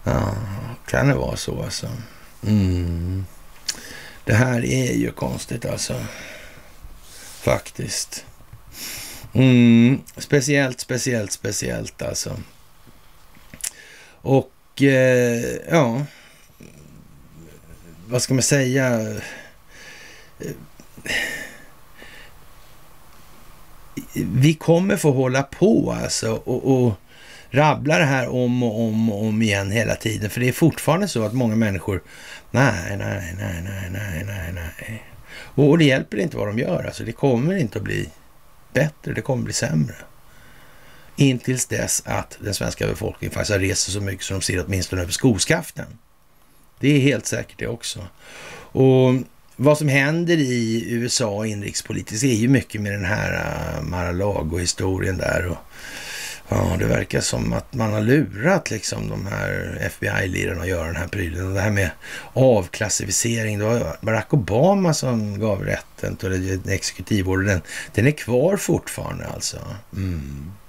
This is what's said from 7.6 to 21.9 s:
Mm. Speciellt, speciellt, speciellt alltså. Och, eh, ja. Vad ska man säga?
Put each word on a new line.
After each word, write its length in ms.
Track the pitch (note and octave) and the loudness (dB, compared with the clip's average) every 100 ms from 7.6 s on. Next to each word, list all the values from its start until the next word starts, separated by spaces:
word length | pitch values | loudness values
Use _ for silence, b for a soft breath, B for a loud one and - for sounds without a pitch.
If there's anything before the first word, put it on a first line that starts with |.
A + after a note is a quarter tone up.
| - - - - - - - - - - - B B B B B B | -2 -10 -6 -6 -8 -12 -16 -20 -20 -20 -20 B B B B B B
Mm. 680 | A2 C3 B2 A#2+ A#2 A#2 C3+ - - | 4 8 8 10 10 8 6 -2 -14
Speciellt, 640 | - C#3+ C3+ C#3+ C3+ A#2+ | 0 2 4 2 2 -2
speciellt, 520 | - B2+ C3 A#2+ G2+ | -4 -2 0 0 -2
speciellt 680 | - A2 G#2 B2 A#2 G#2+ - | -4 -6 -4 -4 -4 -8 -8
alltså. 380 | - - - F#2+ - - - - - - - - - - - - - B B B B B | -6 -6 -6 -8 -12 -18 -20 -20 -20 -20 -20 -20 -20 -20 -20 -10 -10 B B B B B
Och, 600 | - C3+ - _ _ - | 2 2 2 _ _ 2
eh, 600 | C#3 C3 B2+ B2+ B2 A#2+ B2+ B2 - | 4 6 6 6 4 0 -2 -6 0
ja. 360 | E3 B2+ A#2 D3 B B B B - - C#2+ D2+ D2+ D2+ - D#2+ D#2 D#2+ D#2+ - - E2+ E2 F#2+ | 2 4 0 -4 B B B B -20 -20 -20 -20 -20 -20 -20 -20 -20 -20 -20 -20 -20 -20 -20 -4
Vad 140 | B2 | -2
ska 120 | - | 0
man 100 | C3+ | 2
säga? 720 | A#2+ C#3+ B2+ C3 C3 A#2 A2 G#2 B B B B - B B B B B B - - - - - - - - B B B B B B B - | 4 2 2 2 2 0 -2 -8 B B B B -20 B B B B B B -14 -12 -12 -16 -20 -20 -18 -8 B B B B B B B -20